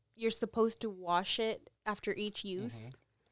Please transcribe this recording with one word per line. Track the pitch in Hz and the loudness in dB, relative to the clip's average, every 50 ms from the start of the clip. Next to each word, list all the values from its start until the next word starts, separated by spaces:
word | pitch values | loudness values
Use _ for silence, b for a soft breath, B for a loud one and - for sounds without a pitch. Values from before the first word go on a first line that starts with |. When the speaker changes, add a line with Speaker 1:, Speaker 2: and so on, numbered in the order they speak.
| _ _ _ | _ _ _
Speaker 1:
you're | - 226 226 | 0 0 0
supposed | 214 - 233 208 - - 220 226 226 - | 2 2 -2 0 2 4 4 4 2 -2
to | - 220 | -6 -6
wash | 196 185 185 175 175 175 196 - - - | -6 -4 0 4 4 4 4 2 2 2
it | 220 220 202 - - - _ _ - | 2 2 0 -2 -8 -18 _ _ -4
after | 214 208 - - 214 185 | -4 -4 -2 -2 -2 0
each | - 214 208 202 - - | 0 -2 -4 -4 -6 -6
use. | 202 185 185 - - - 113 | -4 -4 -4 -4 -4 -6 -6
Speaker 2:
Mm-hmm. | 113 127 131 - _ _ _ _ _ _ | -8 -10 -12 -16 _ _ _ _ _ _